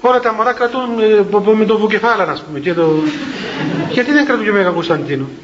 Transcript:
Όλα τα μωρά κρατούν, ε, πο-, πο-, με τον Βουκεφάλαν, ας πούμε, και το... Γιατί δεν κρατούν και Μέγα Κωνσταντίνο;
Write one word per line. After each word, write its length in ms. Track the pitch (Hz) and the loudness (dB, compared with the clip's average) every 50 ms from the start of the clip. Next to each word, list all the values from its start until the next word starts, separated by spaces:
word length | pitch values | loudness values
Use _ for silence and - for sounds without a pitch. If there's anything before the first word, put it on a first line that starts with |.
Όλα 200 | - 240 254 247 | 4 4 2 2
τα 120 | 240 240 220 | 2 0 -2
μωρά 200 | 214 220 247 240 | 0 0 -2 0
κρατούν, 360 | - 247 240 233 262 254 240 233 226 | 0 -2 -2 -2 -2 -4 -4 -2 0
ε, 220 | 214 214 214 208 202 - | 2 4 4 4 2 2
πο-, 100 | 202 208 | 2 0
πο-, 120 | 190 208 220 | 2 4 2
με 120 | 214 220 | 2 4
τον 120 | 196 220 | 2 2
Βουκεφάλαν, 540 | 208 208 214 208 202 - 233 233 202 185 156 | 2 2 0 0 2 2 0 2 2 0 -2
ας 100 | 147 - | -2 -6
πούμε, 200 | - - 151 139 | -8 -10 -10 -6
και 140 | 139 180 175 | -4 -2 0
το... 180 | 165 165 160 156 156 156 151 147 147 143 - - - - - - - - 151 - - - - | 2 2 2 2 2 0 0 -2 -4 -8 -10 -10 -10 -8 -8 -6 -6 -4 -4 -4 -4 -4 -2
Γιατί 220 | - 247 247 262 294 | -2 -2 0 2 2
δεν 120 | 294 285 | 2 2
κρατούν 180 | 285 247 226 220 | 2 0 -2 0
και 80 | 208 208 | 0 2
Μέγα 180 | 202 190 180 | 2 2 2
Κωνσταντίνο; 540 | 175 170 165 170 170 147 - - 143 135 135 139 - - | 0 -2 -2 -2 -2 -2 -2 -4 -4 -4 -4 -8 -10 -16